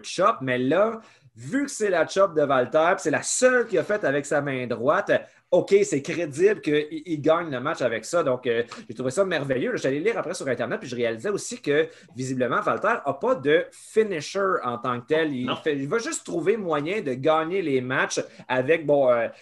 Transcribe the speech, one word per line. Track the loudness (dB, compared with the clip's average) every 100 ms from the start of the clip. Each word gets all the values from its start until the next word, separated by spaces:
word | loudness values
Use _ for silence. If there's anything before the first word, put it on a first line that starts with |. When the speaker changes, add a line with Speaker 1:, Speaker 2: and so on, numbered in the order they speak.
Speaker 1:
chop, | -6 0 2 2
mais | -2 0
là, | 2 2 2 0 -14 _ _ -18
vu | -6 -4 -4
que |
c'est | -2 0
la | 2 0
chop | 2 2 2
de |
Walter, | 2 2 4 4 4
puis | 2
c'est | 0
la | -2
seule | -2 2 4 4 2
qu'il | 0
a |
faite | 0 0
avec | 0 -2 0
sa | -2
main | 0 -4 -4
droite, | -2 2 0 2 0 0 _ 0
OK, | 2 6 4
c'est | 4 0
crédible | -2 -4 -4 2 2 2
qu'il, | 0 0 0
il | -8 -6 -2
gagne | 2 2 0
le | -4
match | -4 -2
avec | -2 -2 -2
ça. | 0
Donc, | 0 0 0
euh, | -2 -2 -8 -14
j'ai | -6
trouvé | -4
ça | 0
merveilleux. | 0 0 -2 -2 -2
Je | -2
suis | -2
allé | 0
lire | -2 -2
après | -6
sur | -6 -4
Internet, | -4 -4 -6
puis | -8
je | -4
réalisais | -4 -2 -4
aussi | -6 -6 -8
que, | 0 0 0 -4 -20 -10
visiblement, | -6 -2 0 0 -2
Walter | 0 0 0 -2
a |
pas | -2 -2 0
de | 4 2 2
finisher | -10 -2 0 2 -2 -6 -2 0 0
en | -2 -4
tant | -4 -4
que | 0
tel. | 0 0
Il | -2 -4
Speaker 2:
Non. | -2
Speaker 1:
fait, | -2 -2
il | -2
va | -2
juste | -2 -8 -6
trouver | -2 0 0
moyen | 0 -2 -2 -4
de | -4
gagner | -2 2 2 2 -2
les | 0 -2
matchs | 0 0 0 -2 -6 -12 -4
avec, | -2 2 2 4
bon, | 4 6
euh, | 4 2 -6